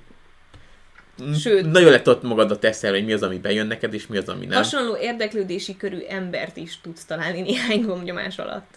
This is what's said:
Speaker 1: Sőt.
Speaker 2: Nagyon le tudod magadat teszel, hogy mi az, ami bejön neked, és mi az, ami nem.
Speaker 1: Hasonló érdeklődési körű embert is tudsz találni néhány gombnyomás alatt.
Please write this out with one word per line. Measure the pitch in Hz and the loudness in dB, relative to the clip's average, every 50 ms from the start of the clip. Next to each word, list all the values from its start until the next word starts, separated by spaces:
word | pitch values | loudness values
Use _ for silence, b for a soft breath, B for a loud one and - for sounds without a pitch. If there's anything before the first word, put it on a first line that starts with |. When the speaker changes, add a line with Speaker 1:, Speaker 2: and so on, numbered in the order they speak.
| - - - - - - - _ _ _ b b b b b b b b _ - - _ _ - 127 143 147 151 | -18 -20 -20 -20 -20 -20 -20 _ _ _ b b b b b b b b _ -20 -20 _ _ -12 -6 -2 -2 0
Speaker 1:
Sőt. | - 247 214 196 185 156 | 2 4 4 4 4 4
Speaker 2:
Nagyon | 156 180 180 160 | 6 8 10 10
le | 135 120 | 10 10
tudod | - 135 123 120 | 8 6 4 4
magadat | - 123 117 110 110 101 104 101 | 2 -2 2 2 2 2 2 0
teszel, | - 110 110 - - 107 | 0 0 0 2 -2 0
hogy | 98 98 104 | 0 0 0
mi | 110 | 0
az, | 110 101 | 0 0
ami | 101 95 92 92 | 0 -2 -4 -4
bejön | 90 101 104 107 107 | -4 -2 -2 -2 -2
neked, | 107 117 113 - 113 107 | -4 -4 -6 -6 -6 -6
és | 104 - | -8 -10
mi | - 113 | -6 -6
az, | 98 92 90 | -6 -4 -4
ami | 92 95 92 | -8 -10 -6
nem. | 92 - 214 | -2 0 0
Speaker 1:
Hasonló | 311 - - 277 247 233 214 | 0 0 -2 -4 -4 -4 -4
érdeklődési | - - 233 240 226 220 214 220 220 190 180 175 196 185 - 196 | -4 -4 -6 -4 -4 -6 -4 -4 -4 -4 -4 -6 -8 -8 -10 -12
körű | - - 196 190 175 | -10 -8 -8 -8 -8
embert | - - 196 190 185 180 170 135 - 156 - | -10 -10 -8 -8 -8 -6 -6 -8 -8 -8 -10
is | - 165 165 - - | -14 -14 -14 -16 -16
tudsz | _ 175 165 - - | _ -18 -18 -18 -12
találni | - 165 160 160 165 185 170 | -10 -8 -6 -6 -6 -6 -6
néhány | 185 175 247 254 233 247 220 - 240 | -4 -4 -4 -2 0 0 0 0 0
gombnyomás | 220 185 180 175 175 180 185 - 190 180 - | -2 -4 -6 -8 -10 -8 -8 -8 -10 -10 -10
alatt. | - - - 202 202 _ _ | -10 -10 -10 -12 -14 _ _